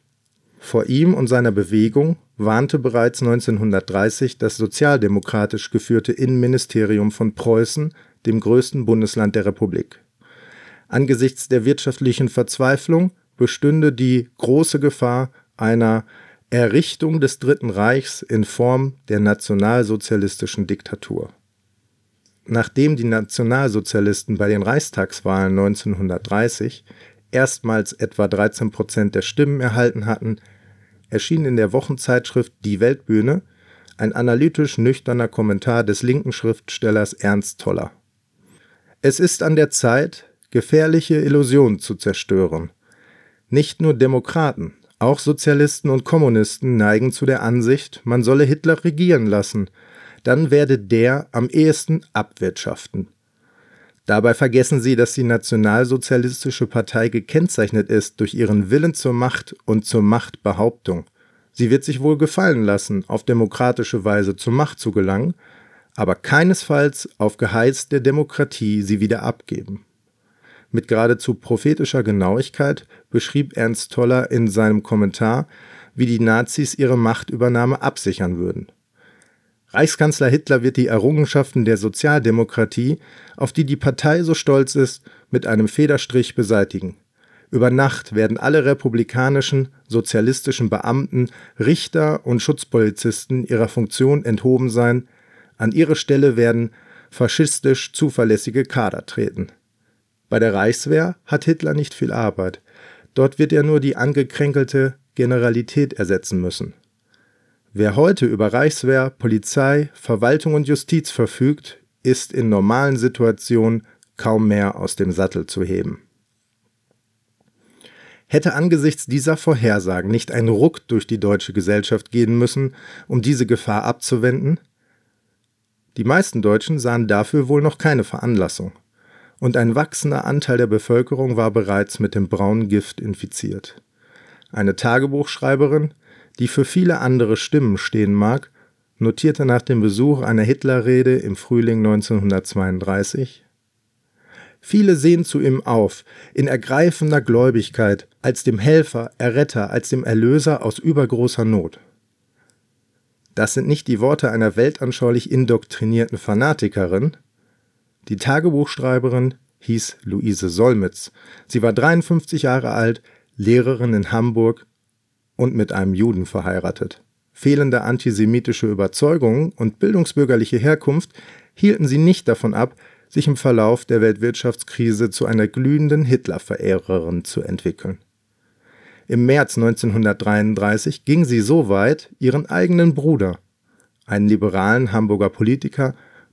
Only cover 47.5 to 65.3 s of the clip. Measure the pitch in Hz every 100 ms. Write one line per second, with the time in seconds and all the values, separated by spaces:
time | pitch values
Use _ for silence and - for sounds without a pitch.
47.5 | 120 113 139 - - 120 123 117 135 139
48.5 | 151 160 160 175 151 180 156 110 101 101
49.5 | 110 95 _ - - - - - 131 156
50.5 | 147 139 131 98 113 120 135 - 117 120
51.5 | - 156 151 - 160 - 107 104 - 95
52.5 | - - - - 98 92 _ _ _ _
53.5 | _ _ _ _ _ - 104 113 113 135
54.5 | 120 123 143 117 120 120 - 123 117 -
55.5 | 113 107 110 123 131 - 127 123 127 135
56.5 | - 120 120 107 120 113 113 - 156 175
57.5 | - 104 110 104 110 - - 107 - 113
58.5 | 104 95 135 165 151 135 120 123 - -
59.5 | - - 110 - 117 104 117 - - 104
60.5 | 90 98 - - 87 - _ _ _ _
61.5 | - 117 135 135 127 147 147 151 - 190
62.5 | 135 104 101 - 101 - 110 - 120 107
63.5 | - 123 123 113 117 98 104 98 92 -
64.5 | 123 147 - 113 104 95 98 151